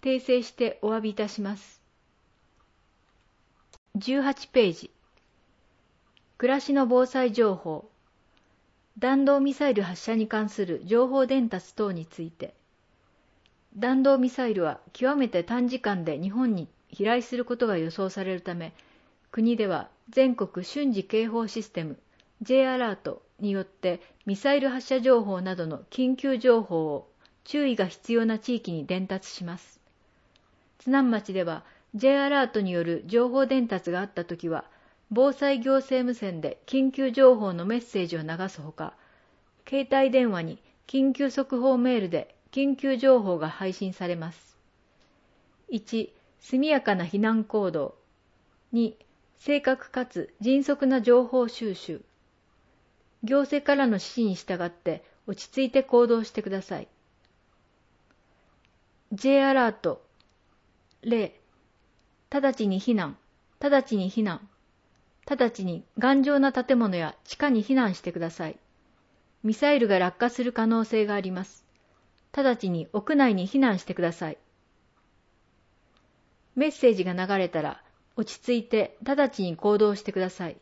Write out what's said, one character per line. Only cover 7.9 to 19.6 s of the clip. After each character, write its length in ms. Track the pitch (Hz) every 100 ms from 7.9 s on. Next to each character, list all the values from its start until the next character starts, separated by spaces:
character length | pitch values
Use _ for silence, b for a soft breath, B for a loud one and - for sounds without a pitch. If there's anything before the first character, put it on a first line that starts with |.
| _ _ _ _ _ _ _ _ _ _ -
弾 260 | 247 277
道 160 | 277 277
ミ 140 | 277
サ 140 | 269 294
イ 60 |
ル 80 | 220
発 200 | 185 180
射 120 | -
に 140 | 226 220
関 200 | 214 214
す 160 | -
る 180 | 190 165
情 240 | 175 233 254
報 180 | 269 262
伝 220 | 269 233
達 260 | 185 -
等 180 | - 208
に 140 | 180 165
つ 160 | -
い 80 | 165
て。 240 | 165 - _ _ _ _ _ _ _ _ _ _ _ _ 202
弾 240 | 240 262
道 160 | 269 269
ミ 100 | 254
サ 180 | 240 247
イ 60 |
ル 100 | 202
は 160 | 165 143 -
極 240 | - 254 285
め 120 | 247
て 140 | 180
短 220 | 170 240 247
時 140 | 254
間 240 | 214 196
で 160 | 165 147
日 100 | 185
本 240 | 214 254
に 140 | 202 156 _ _
飛 160 | -
来 180 | 202 240
す 120 | 233 247
る 100 | 247
こ 100 | 240
と 100 | 233
が 120 | 190
予 120 | 165
想 200 | 165 190
さ 120 | 190
れ 120 | 190
る 80 | 185
た 120 | 180
め、 200 | 175 160 - b b b b b
国 260 | - 226
で 100 | 233